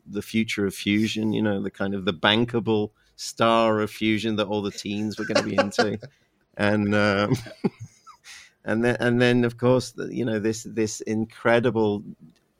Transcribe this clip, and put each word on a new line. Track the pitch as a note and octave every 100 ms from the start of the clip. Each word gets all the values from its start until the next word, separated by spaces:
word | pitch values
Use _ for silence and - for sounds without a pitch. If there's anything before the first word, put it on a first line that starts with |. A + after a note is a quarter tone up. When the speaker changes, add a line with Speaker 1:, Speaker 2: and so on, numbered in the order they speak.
| -
Speaker 1:
the | G2+
future | - A2+ A2 - G2+
of |
fusion, | - - G#2 A2 G#2+ A2
you | A2
know, | G#2+ G2
the | G2
kind | - G2
of | G2+ F#2+
the |
bankable | E2 G#2 A2 A#2+ A#2 G#2 G#2+ G#2 _ _ -
star | - - A#2 A2+ A2+ G#2+
of | G#2+
fusion | - A2 G#2+ A2 G#2+
that | G2
all | G#2+
the | G2+
teens | - G2 G#2 G#2+ G2+
were | G#2+
gonna | A2
be | A2 G2
into. | G2+ - G#2+ G#2+ - _ _
Speaker 2:
<laughs> | _ _ -
Speaker 1:
And, | G#2 G#2+ G#2
um, | G#2 G#2 G2 G#2 C3 - - - - - _
<laughs> | - - - - - _
and | G#2+ A2
then, | A#2+ -
and | A#2+ A#2+
then, | B2 B2
of | A#2+ A#2+
course, | B2 B2+ -
the, | - F#2+
you | B2
know, | B2 A2
this, | G#2+ A2
this | G#2+ G#2+ G#2+ -
incredible, | - A2 A2 - A#2 A#2 A#2+ A2 G#2+ G2+ - - - _ _ _